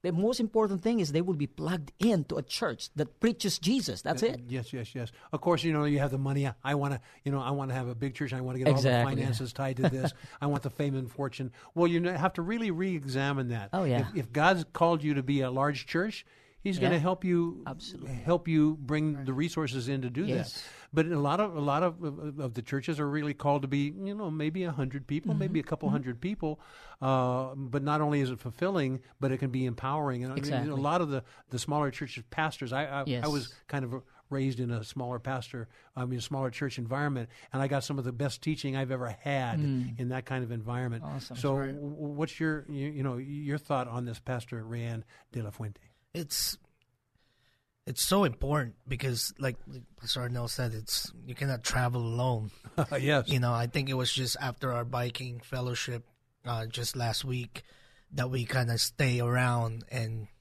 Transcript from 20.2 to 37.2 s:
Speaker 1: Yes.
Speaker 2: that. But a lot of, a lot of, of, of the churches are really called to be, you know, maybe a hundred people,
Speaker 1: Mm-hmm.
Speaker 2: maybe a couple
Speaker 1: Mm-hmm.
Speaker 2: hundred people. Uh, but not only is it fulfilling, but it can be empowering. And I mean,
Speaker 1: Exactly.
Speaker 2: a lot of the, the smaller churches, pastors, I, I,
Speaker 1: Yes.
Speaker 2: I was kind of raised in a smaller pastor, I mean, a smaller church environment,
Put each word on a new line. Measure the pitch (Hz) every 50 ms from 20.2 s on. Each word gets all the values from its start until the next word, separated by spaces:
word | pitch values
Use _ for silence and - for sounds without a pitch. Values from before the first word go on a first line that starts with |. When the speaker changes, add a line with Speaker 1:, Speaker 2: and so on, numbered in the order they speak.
| 185
Speaker 1:
Yes. | 208 - 131 - 120 -
Speaker 2:
that. | - - - - - - -
But | - 156 156
a | 165 175
lot | 147 143 139 151 185
of, | 214 202 170
a | 156
lot | 143 143 139 151 180
of, | 175 165 175 170
of, | 151 139 147 151 151 139
of | 147 143 127 110
the | 123
churches | 113 - 139 139 131 - 160 147
are | 147 143
really | 143 151 147 147 139
called | 147 - 143 143 147
to | 135 131
be, | 139 143 143 147 160
you | 190 196 196 202
know, | 214 214 175
maybe | 156 156 147 156 160 190 180
a | 170
hundred | 147 135 135 123 131 139 135
people, | - 143 160 - 190
Speaker 1:
Mm-hmm. | 156 151
Speaker 2:
maybe | 151 156 - 160
a | 143
couple | - 165 - -
Speaker 1:
Mm-hmm. | 196 -
Speaker 2:
hundred | 147 127 127 120 120
people. | - 180 208 - - 156 151 - - - - - - - - _
Uh, | 135 131 135 131 127 127 123 127 131 131 135
but | 139 139 123 117 143
not | 135 147 147 151
only | 151 147 147 143
is | 139 127
it | 127 113
fulfilling, | - 123 110 - 175 185 202 175 139 131 131 131 - - - _
but | 139 135
it | 131
can | 131 139 131
be | 120 131 131
empowering. | 127 117 - - 131 143 156 147 139 127 120 123
And | 131 131
I |
mean, | - 139
Speaker 1:
Exactly. | 143 143 123 - 151
Speaker 2:
a | 147
lot | 135 139 147 160 180
of | 175 147
the, | 139 131 120 - - - - _
the | 127 120
smaller | - - 147 151 147 139
churches, | 123 - 151 120 - 127 113 _
pastors, | - - 156 156 - - 139 120 123
I, | 139 156
I, | 139 139 143 135
Speaker 1:
Yes. | 143 131 123 156
Speaker 2:
I | 151
was | 147 143 117 - - - _ -
kind | - 143 131
of | 120 120 131 - _ _ - _ _
raised | 143 135 135 135 127 113
in | 123 120
a | 120 113 107
smaller | - - 135 127 123 127
pastor, | 117 120 135 131 127 120 - - 123 113 - - - - _ _
I | 131 127
mean, | 123 127 123
a |
smaller | 117 - 147 135 135 127
church | 117 - 147 135 120
environment, | - 120 113 131 139 147 147 139 127